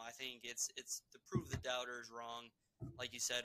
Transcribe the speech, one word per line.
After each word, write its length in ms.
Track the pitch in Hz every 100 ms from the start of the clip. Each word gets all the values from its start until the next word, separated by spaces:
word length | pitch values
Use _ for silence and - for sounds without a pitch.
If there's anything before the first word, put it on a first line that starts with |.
| 113
I 60 |
think 300 | 117 131 120
it's, 260 | 120 120 - -
it's 240 | - - -
to 80 | - -
prove 180 | 120 110
the 60 | 127
doubters 540 | 127 127 123 123 113 117
wrong, 300 | 117 117 120 _ _ - 123 123
like 140 | 123
you 60 | 120
said, 240 | - 123